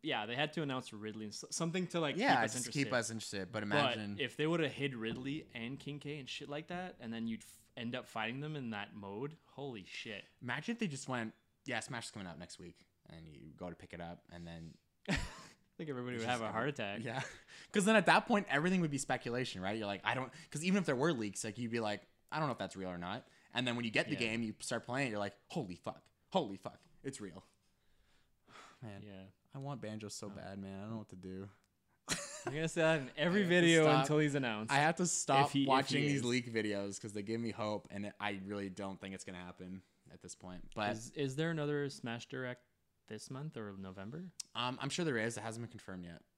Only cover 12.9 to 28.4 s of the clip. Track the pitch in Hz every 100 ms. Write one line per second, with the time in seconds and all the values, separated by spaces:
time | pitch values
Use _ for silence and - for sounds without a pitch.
12.9 | _ _ 82 80 71 76 69 90 85 92
13.9 | 85 85 87 _ 87 85 82 82 - _
14.9 | _ - 165 - - - - _ _ 156
15.9 | 131 123 120 113 123 110 110 131 139 104
16.9 | 101 120 123 127 - - - - 208 196
17.9 | 220 180 170 214 220 196 139 165 190 165
18.9 | 143 - 127 127 120 127 95 92 110 104
19.9 | 98 104 123 131 - - 151 170 196 170
20.9 | 127 151 139 107 95 113 104 120 117 107
21.9 | 101 - _ _ 151 151 120 95 92 92
22.9 | 90 87 110 - - - 117 123 120 117
23.9 | 110 165 98 113 113 113 107 - 117 -
24.9 | 123 139 104 101 - _ 180 107 87 -
25.9 | - _ _ _ 190 131 98 - - _
26.9 | - 135 135 101 92 - _ _ _ _
27.9 | _ _ _ _ _